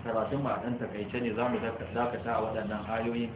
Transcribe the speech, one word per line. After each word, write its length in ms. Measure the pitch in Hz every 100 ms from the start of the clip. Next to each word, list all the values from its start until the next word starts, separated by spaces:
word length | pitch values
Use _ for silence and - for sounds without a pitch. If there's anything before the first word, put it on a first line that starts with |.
karatun 380 | 117 110 101 139
mu 80 | 135
a 100 | 107
ɗan 180 | 120 117
takaice 380 | 107 101 101 123
ne 120 | 120
za 140 | 107 123
mu 100 | 117
dak-, 340 | 113 113 120
dakata 400 | 117 120 117 113 113
a 60 |
waɗannan 440 | 110 110 104 107 101
ayoyin 400 | 113 117 117 117